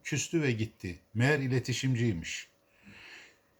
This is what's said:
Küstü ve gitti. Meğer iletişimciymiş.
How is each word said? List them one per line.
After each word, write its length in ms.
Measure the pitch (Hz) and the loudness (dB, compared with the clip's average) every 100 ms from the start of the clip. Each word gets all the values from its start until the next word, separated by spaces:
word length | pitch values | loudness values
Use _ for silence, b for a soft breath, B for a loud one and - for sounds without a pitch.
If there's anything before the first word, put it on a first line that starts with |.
Küstü 380 | - 143 - 170 | -4 -4 -2 0
ve 100 | 143 | 2
gitti. 480 | 113 113 - 92 87 _ | 0 -2 -6 -10 -10 _
Meğer 240 | 110 127 147 | 2 4 4
iletişimciymiş. 1080 | 135 127 113 120 131 120 120 87 80 - - _ _ B B B B B B B B _ | 2 0 0 -2 0 2 2 0 -4 -10 -12 _ _ B B B B B B B B _